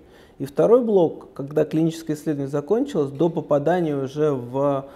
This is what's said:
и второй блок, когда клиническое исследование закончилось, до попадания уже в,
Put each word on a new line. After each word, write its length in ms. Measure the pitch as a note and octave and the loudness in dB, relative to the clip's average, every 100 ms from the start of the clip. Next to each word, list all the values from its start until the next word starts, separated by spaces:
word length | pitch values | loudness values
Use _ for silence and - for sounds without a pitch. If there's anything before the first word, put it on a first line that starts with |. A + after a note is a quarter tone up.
| - - - - | -18 -20 -20 -10
и 60 | C#3 | -6
второй 360 | - F3 B3 | 0 4 4
блок, 480 | A3+ F#3+ D#3+ - - | 4 4 2 0 -12
когда 300 | - C#3 D3+ | -12 -4 -2
клиническое 500 | D3+ D#3 E3 D#3+ - D3+ | 0 2 0 0 -6 -4
исследование 320 | D#3+ C#3+ C#3 | -4 -4 -4
закончилось, 640 | D3 C#3+ A3+ C#4+ F3 C3+ | -4 0 0 0 -2 -2
до 180 | C3+ E3+ | 0 0
попадания 680 | E3 - D3 D3 F3+ D#3 C#3 | 0 0 0 2 0 0 -2
уже 340 | C3 D3 D3+ | -4 0 0
в, 540 | C3 A#2+ C3+ C#3+ C#3 C#3 | 0 -4 -2 0 -2 -6